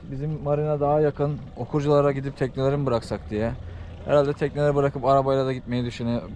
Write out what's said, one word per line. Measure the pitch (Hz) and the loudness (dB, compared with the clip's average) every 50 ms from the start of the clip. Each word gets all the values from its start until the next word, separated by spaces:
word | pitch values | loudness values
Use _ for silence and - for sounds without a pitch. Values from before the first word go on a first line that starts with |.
| - - | -6 -10
Bizim | 135 131 143 156 156 143 139 | -8 -6 -6 -6 -6 -4 -2
marina | 143 147 147 151 151 151 143 | 0 0 0 0 0 0 0
daha | 143 143 147 151 | 2 2 4 4
yakın. | 156 147 143 - 143 147 151 - - - - - | 4 2 2 0 -2 -2 -2 -4 -8 -12 -10 -10
Okurculara | 123 - - 151 143 147 147 143 143 143 | -8 -2 -2 0 2 4 4 6 6 4
gidip | 139 135 135 139 135 - | 2 0 -4 -6 -4 -2
tekneleri | 139 127 - 135 135 135 143 143 | -4 -2 -2 0 0 0 2 2
mi | 143 | 0
bıraksak | 131 120 113 - - 113 98 - - | 2 0 0 0 -2 -6 -6 -6 -4
diye. | 107 104 110 117 131 - - - - - - - - - - | -2 -2 -2 -2 -4 -6 -10 -12 -12 -12 -14 -14 -14 -10 -2
Herhalde | 139 139 147 143 139 147 | 2 4 4 4 4 0
tekneleri | - 156 143 - 143 147 147 143 | -2 -2 -4 0 2 2 2 4
bırakıp | 143 139 139 - 139 120 | 4 2 2 0 0 2
arabayla | 131 139 139 135 135 135 135 131 | 4 4 4 4 4 2 2 2
da | 131 131 | 0 -2
gitmeyi | 127 - 117 123 123 120 | -4 -4 -4 -4 -2 -2
düşüne-, | 120 117 - 120 117 120 117 80 90 - | -4 -4 -4 -4 -2 -2 -4 -4 -8 -12